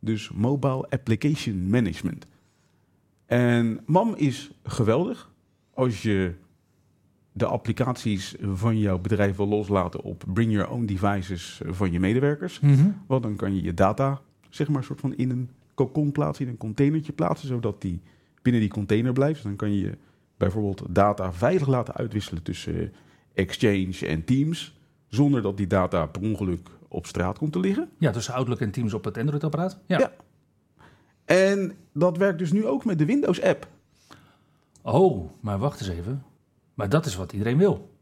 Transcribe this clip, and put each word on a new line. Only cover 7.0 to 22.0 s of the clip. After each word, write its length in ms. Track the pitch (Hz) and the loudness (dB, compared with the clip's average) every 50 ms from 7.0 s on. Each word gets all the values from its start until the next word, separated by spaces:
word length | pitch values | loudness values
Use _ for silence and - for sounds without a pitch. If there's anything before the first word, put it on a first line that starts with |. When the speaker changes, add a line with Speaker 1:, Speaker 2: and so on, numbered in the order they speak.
| _ _ _ _ _ _ _ | _ _ _ _ _ _ _
Speaker 1:
de 140 | - 117 | -4 -2
applicaties 880 | - - 113 - - 110 - 131 127 123 - - 113 104 92 92 - - - | -2 -2 -2 -2 -4 -2 -2 0 -2 -2 -4 -2 -2 -2 -2 -4 -8 -12 -8
van 380 | - 101 95 90 95 117 113 110 | -4 -4 -4 0 0 0 2 2
jouw 200 | 107 101 95 90 | 2 0 0 -2
bedrijf 380 | 90 98 107 98 101 101 95 | 0 0 2 2 2 2 2
wil 100 | 92 101 101 | 0 0 0
loslaten 540 | 104 104 104 95 104 98 90 87 - - - | 0 0 0 2 2 2 2 0 -4 -8 -10
op 220 | 101 98 - - - 95 | -10 -10 -10 -8 -4 0
bring 200 | 101 117 113 110 | 0 2 2 2
your 180 | 104 95 - | 0 0 -2
own 140 | - 123 117 | -2 -4 -2
devices 760 | 104 101 90 95 101 101 98 90 90 98 85 87 - - - - | -2 -2 0 0 0 0 0 -4 -6 -8 -8 -8 -12 -14 -12 -8
van 280 | - 90 90 104 92 85 | -8 -4 -2 -2 0 0
je 80 | 85 | 2
medewerkers. 600 | 92 92 110 123 139 143 151 147 - 180 - - | 2 2 2 2 2 2 0 -2 -6 -10 -6 2
Speaker 2:
Mhm. 280 | - 147 143 131 147 196 202 - - | 6 6 8 8 6 4 4 0 -4
Speaker 1:
Want 160 | - 131 131 113 | 0 0 0 0
dan 140 | 110 104 | -2 -4
kan 180 | 98 - 98 98 | -2 -2 0 0
je 80 | 95 82 | 0 0
je 120 | 87 87 | -2 2
data, 460 | 85 104 95 107 - 135 135 139 135 - _ _ _ _ _ | 4 4 4 4 2 0 0 0 -4 -8 _ _ _ _ _
zeg 200 | - - 151 143 | -6 -6 -2 0
maar, 160 | 151 135 120 | 0 -2 -2
soort 160 | - - - | -4 -8 -4
van 160 | - 135 - | -4 -6 -2
in 140 | - 127 127 | -2 -2 -2
een 200 | 127 123 127 120 - _ _ _ _ | 0 -2 -4 -6 -10 _ _ _ _
cocon 380 | - 139 127 - 156 151 143 139 | -2 -2 0 2 0 0 0 0
plaatsen, 320 | - 147 151 147 - 139 | 0 -2 -2 -2 -4 -6
in 60 | 123 | -8
een 60 | 120 113 | -6 -8
containertje 540 | - 110 107 - 143 139 151 160 151 151 151 | -8 -8 0 2 2 2 2 0 -4 -4 -4
plaatsen, 360 | - - 170 160 - - 139 | -2 -2 -2 -2 -4 -4 -6
zodat 320 | 127 120 110 110 101 - | -6 -4 -4 -4 -6 -4
die 200 | - 98 90 82 - - _ _ _ _ _ _ _ | -6 -6 -6 -6 -8 -12 _ _ _ _ _ _ _
binnen 180 | 127 123 120 | 2 4 4
die 100 | 107 101 | 2 2
container 420 | 101 107 101 95 107 107 117 127 123 | 0 -2 0 2 2 2 2 2 2
blijft. 220 | 127 135 147 156 | 2 2 0 0
Dus 80 | 151 - | -4 -6
dan 140 | 104 101 | -8 -6
kan 160 | 101 - 104 101 | -4 -2 -2 0
je 240 | 101 101 101 - - _ _ _ _ _ _ _ | 0 -2 -2 -6 -8 _ _ _ _ _ _ _
bijvoorbeeld 460 | _ - 95 92 110 104 101 98 - - 98 | _ -2 0 0 0 -2 -2 -4 -6 -8 -2
data 440 | 90 87 98 104 104 - 95 92 87 | 2 4 4 4 4 0 -4 -6 -4
veilig 340 | 85 107 127 175 185 151 | 0 0 2 2 2 2
laten 280 | 135 131 123 117 - - | 2 2 0 0 -4 -6
uitwisselen 480 | - | -6